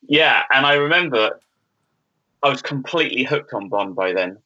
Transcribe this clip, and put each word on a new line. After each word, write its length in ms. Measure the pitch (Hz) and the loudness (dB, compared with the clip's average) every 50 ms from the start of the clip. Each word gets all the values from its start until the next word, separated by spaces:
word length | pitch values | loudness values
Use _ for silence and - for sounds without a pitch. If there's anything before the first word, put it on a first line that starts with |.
| _ | _
Yeah, 360 | - 143 147 156 147 120 107 - - | 0 2 4 4 4 4 2 2 2
and 140 | 123 135 135 | 2 2 4
I 80 | 143 143 | 4 2
remember 640 | 143 143 147 165 175 175 160 135 113 107 104 - - _ _ _ _ _ _ _ _ _ _ _ _ _ _ _ _ _ _ _ _ | 2 2 2 2 0 0 0 0 2 0 0 -2 -6 _ _ _ _ _ _ _ _ _ _ _ _ _ _ _ _ _ _ _ _
I 80 | - 143 | 0 0
was 120 | 135 127 | 0 0
completely 640 | - - 151 139 131 - - 165 160 - - 120 127 | -6 -6 -8 -6 -8 -4 -2 -2 -2 -2 -2 -4 -2
hooked 300 | 131 147 143 143 - - | -2 -2 -4 -4 -6 -10
on 160 | 110 101 95 | -10 -8 -4
Bond 260 | 101 101 101 98 92 | -4 -4 -4 -4 -4
by 180 | 90 95 92 90 | -4 -2 -2 0
then. 240 | 95 92 90 95 - _ | -2 -2 -4 -6 -12 _